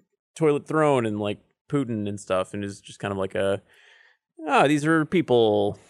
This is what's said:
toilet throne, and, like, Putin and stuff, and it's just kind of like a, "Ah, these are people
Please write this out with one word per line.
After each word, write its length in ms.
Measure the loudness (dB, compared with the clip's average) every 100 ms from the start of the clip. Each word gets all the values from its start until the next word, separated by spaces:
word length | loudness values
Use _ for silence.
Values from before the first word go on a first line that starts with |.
| _ _ _
toilet 320 | -2 0 0 -2
throne, 400 | 0 2 2 0
and, 120 | -2
like, 180 | -4 -6 _ _ _
Putin 360 | -4 -2 -4 -6
and 100 | -8
stuff, 320 | -2 -2 -2
and 100 | -6
it's 160 | -8 -10
just 180 | -18 -10
kind 140 | -6
of 40 | -4
like 160 | -4 -2
a, 260 | -2 -2 -6 _ _ _ _ _ _ -14 -2
"Ah, 200 | 2 2
these 180 | 2
are 200 | 2 0 0
people 720 | 0 2 4 4 4 0 -4 _